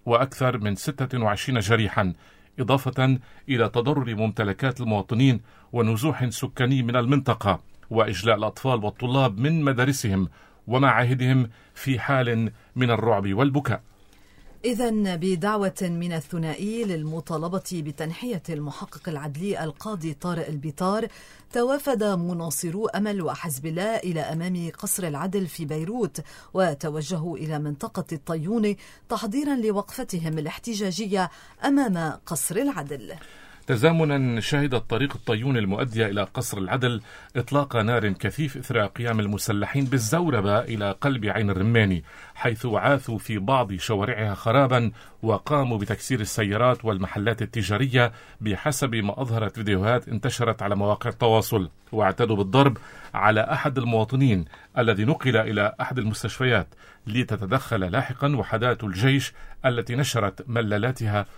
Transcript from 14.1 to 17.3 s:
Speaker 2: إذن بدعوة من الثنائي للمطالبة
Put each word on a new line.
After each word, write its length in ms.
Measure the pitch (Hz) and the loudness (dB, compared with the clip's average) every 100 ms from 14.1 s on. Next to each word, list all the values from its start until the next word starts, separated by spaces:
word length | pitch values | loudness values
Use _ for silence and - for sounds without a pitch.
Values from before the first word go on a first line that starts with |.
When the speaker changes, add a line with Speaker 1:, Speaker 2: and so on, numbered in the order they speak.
| - - - - - 233 | -20 -20 -20 -20 -6 -4
Speaker 2:
إذن 520 | 220 240 220 196 175 | 0 0 0 0 0
بدعوة 560 | 185 180 202 214 196 - | 0 0 0 0 0 -2
من 320 | 180 170 175 | -4 -2 -4
الثنائي 680 | 165 - 170 160 - 202 226 | -4 -6 -4 -4 -4 -6 -4
للمطالبة 880 | 214 165 151 160 - | -4 -4 -4 -8 -6